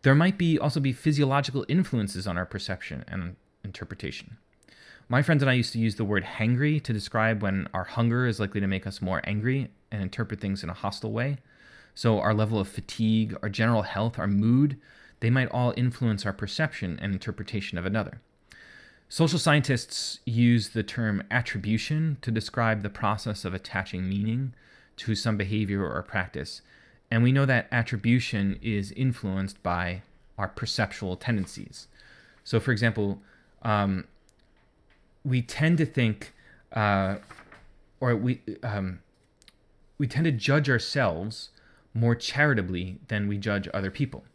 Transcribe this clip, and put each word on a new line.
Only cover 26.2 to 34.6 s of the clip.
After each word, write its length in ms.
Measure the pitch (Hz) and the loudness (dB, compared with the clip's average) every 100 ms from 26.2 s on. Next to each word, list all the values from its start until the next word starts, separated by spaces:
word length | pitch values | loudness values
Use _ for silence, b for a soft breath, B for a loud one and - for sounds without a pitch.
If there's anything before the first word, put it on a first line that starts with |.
| 90 - 71 - b b b b _ | -4 -8 -10 -12 b b b b _
And 100 | 113 | 2
we 100 | 120 | 4
know 140 | 135 135 | 4 4
that 220 | 123 - | 2 2
attribution 840 | 120 113 110 113 123 - 107 98 - | -2 0 0 2 2 2 0 0 -2
is 300 | 113 104 101 | -2 -2 -4
influenced 680 | - 131 120 101 95 95 - | 0 0 0 -4 -2 -4 -4
by 400 | 90 87 87 92 - _ _ - | -4 -2 -2 -6 -12 _ _ -8
our 100 | 98 | -6
perceptual 680 | - 113 - 104 - 95 90 | -6 -6 -2 -2 -2 -6 -4
tendencies. 720 | - 110 95 - - - - B B B B B | -2 -2 -2 -8 -16 -18 -20 B B B B B
So, 160 | - 113 | -2 0
for 120 | - | 2
example, 500 | 113 117 107 101 98 B B B B | 2 2 0 -2 -4 B B B B
um, 440 | 113 107 101 92 - _ _ _ _ _ | 0 2 2 0 -6 _ _ _ _ _